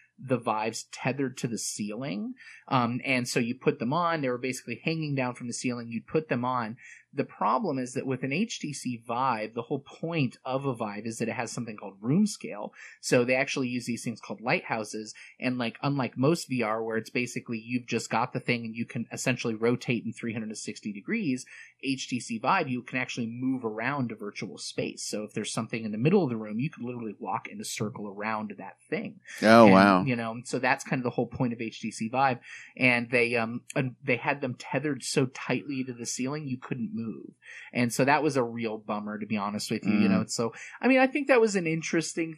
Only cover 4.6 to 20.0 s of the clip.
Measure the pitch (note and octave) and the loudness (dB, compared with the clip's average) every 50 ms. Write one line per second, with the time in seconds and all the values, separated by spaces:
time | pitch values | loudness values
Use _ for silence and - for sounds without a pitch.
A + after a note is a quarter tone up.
4.6 | - - A#2 - - D#3+ E3 E3 D#3 D3 C#3+ C3+ B2+ B2 B2 - B2+ A#2+ A#2 - | -6 -8 -10 -4 -2 -2 0 0 0 -2 0 0 0 0 -2 -4 -8 -8 -8 -4
5.6 | - C3 A#2+ A#2+ A#2 A#2 A#2 A2+ - - - D#3+ D#3 - D3 B2 A#2+ B2+ B2+ B2 | -2 -2 -2 -2 -6 -6 -6 -6 -6 0 -2 -2 0 0 -2 0 0 0 0 0
6.6 | A#2 G#2+ A#2 - - - - - - _ - C#3 C#3 C#3+ - - F#3 G3+ A#3 C4 | -2 -4 -6 -10 -14 -20 -20 -20 -20 _ -4 -4 -4 -4 -2 -2 0 2 2 2
7.6 | A#3 F3 C#3 C3 B2+ B2 B2 C3 A#2 B2+ C3 B2 - C3 C3+ E3+ A3 A3+ - - | 2 0 0 -2 -2 -4 -4 -4 -2 -2 -2 -2 -2 -2 0 0 -2 -2 -4 -8
8.6 | - D#3 C#3+ - - B2+ B2 A2+ A2+ - A#2 A#2+ C3 C3+ A#2+ A2 G#2+ G#2+ A#2 A#2+ | -8 -8 -8 -6 -6 -6 -6 -6 -6 -6 -2 0 0 0 0 0 -2 -6 -6 -8
9.6 | A2+ - D3 C3+ - - - - - D#3+ E3+ E3 C#3 A#2 - - _ C3 C3 C3+ | -6 -4 -4 -6 -6 -10 -14 -10 -8 -4 0 0 0 0 0 -6 _ -4 -4 -2
10.6 | C#3 C#3 B2 - A#2 G#2 G#2 G#2 G#2+ A#2 A2+ - A#2+ A2+ G#2+ A2+ A#2+ A2 - - | 0 -2 -2 -2 -4 -6 -6 -6 -6 -6 -4 -2 -4 -4 -2 -4 -4 -4 -4 -6
11.6 | A#2+ A#2 G#2+ G#2 - G2 G2 G2 G2+ A#2+ C#3+ F#3+ G#3+ G3+ - - - - F2+ G2+ | -8 -8 -8 -10 -12 -14 -14 -8 -2 2 4 4 4 4 2 -4 -10 -10 -10 -8
12.6 | G#2+ - - - - - - _ - - D#3 B2+ A#2+ B2 B2+ B2+ C#3 - - D3+ | -10 -12 -12 -14 -20 -20 -20 _ -2 2 4 4 6 4 4 2 2 0 0 -2
13.6 | C3+ B2 B2 B2 A#2+ - A#2+ A2 - C3 A2+ - - - A2+ G2 G#2 A#2+ C#3 - | -2 -2 -2 -4 -4 -4 -6 -4 -4 -6 -6 -8 -8 -10 -10 -6 -2 0 0 0
14.6 | - - C3 A#2 G#2+ G2+ - G#2+ A2 G#2+ - - - - - _ - B2+ B2+ B2 | 0 -2 -4 -4 -4 -4 -6 -10 -10 -10 -14 -16 -18 -20 -16 _ -2 -2 0 0
15.6 | B2 A#2 A2+ - - C#3+ C#3+ C#3 B2+ A2 - - B2+ C#3+ E3+ E3+ - - C3 B2 | -2 -4 -4 -2 -2 0 0 2 0 -2 0 2 4 4 4 2 0 -4 -2 0
16.6 | A2+ G#2+ A2 A2+ A2+ A2+ A2 A2 A2 - - B2 B2 A#2+ - B2 - - A#2+ A2 | 0 0 0 0 0 0 -2 -2 -4 -2 -2 -4 -4 -2 -4 -8 -6 -6 -6 -6
17.6 | A2 A#2 B2 B2 A#2+ - - A2+ - - - A2 A#2+ B2 - B2 - - B2 A#2 | -4 -2 -2 -2 -2 0 -2 -2 -2 0 0 0 0 0 -2 -4 0 0 0 0
18.6 | A#2 A2+ A2+ A#2 A#2 - - B2+ A2+ - B2 A#2 - C#3 B2+ - - B2 A2 G#2+ | 0 -6 -6 -6 -6 -6 -4 -6 -6 -6 -6 -4 -2 -2 0 0 0 -2 -2 2
19.6 | A2+ A#2 B2 A#2+ - - B2+ A2 | 2 2 2 2 0 0 -2 -2